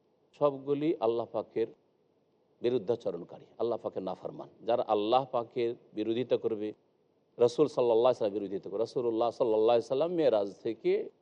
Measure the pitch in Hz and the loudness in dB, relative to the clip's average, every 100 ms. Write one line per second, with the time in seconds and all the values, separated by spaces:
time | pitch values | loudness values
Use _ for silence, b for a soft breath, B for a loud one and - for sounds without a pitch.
0 | _ _ _ - 147 135 135 143 151 170 | _ _ _ 0 0 0 -4 -2 -2 0
1 | 110 117 113 113 - - - - _ _ | 0 0 -4 -6 -6 -4 -4 -8 _ _
2 | _ _ _ _ _ _ 120 123 95 117 | _ _ _ _ _ _ 0 0 -2 -4
3 | 101 87 87 - - - 117 110 107 101 | -4 -8 -10 -18 -14 -6 -4 -2 -6 -6
4 | 92 92 - 156 - - 98 120 - 107 | -6 -8 -10 -12 -16 -10 -4 -2 0 0
5 | 104 127 135 123 117 127 117 135 _ 107 | 2 2 0 -6 -4 -4 -4 -4 _ -6
6 | 110 113 123 120 113 107 107 - _ _ | -4 -2 0 0 0 -4 -8 -10 _ _
7 | _ _ _ - 120 135 143 - 120 113 | _ _ _ 2 2 4 0 2 2 4
8 | 123 - 110 101 101 95 90 98 113 139 | 4 4 0 -2 -4 -6 -6 -4 -2 -2
9 | 120 113 117 - 123 107 110 120 110 135 | -2 0 0 0 2 4 4 4 2 -2
10 | 165 175 143 110 101 90 120 107 180 202 | 0 2 2 2 0 -6 -8 -4 -2 -2
11 | - - | -4 -12